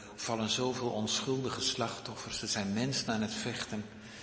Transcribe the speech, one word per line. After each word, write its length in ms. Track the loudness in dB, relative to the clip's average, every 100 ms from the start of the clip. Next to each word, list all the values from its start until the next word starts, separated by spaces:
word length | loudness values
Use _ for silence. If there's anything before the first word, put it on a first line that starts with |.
| -12
vallen 340 | -6 0 2 2
zoveel 420 | 4 2 2 2
onschuldige 720 | 2 2 2 2 2 2 0
slachtoffers. 840 | 0 2 0 -2 -6 -8 -6 -4
Er 60 | 0
zijn 240 | 0 2
mensen 400 | 2 2 0 2
aan 100 | 2
het 120 | 2
vechten. 500 | 0 -2 -2 -4 -4 -6 -10 -14 -12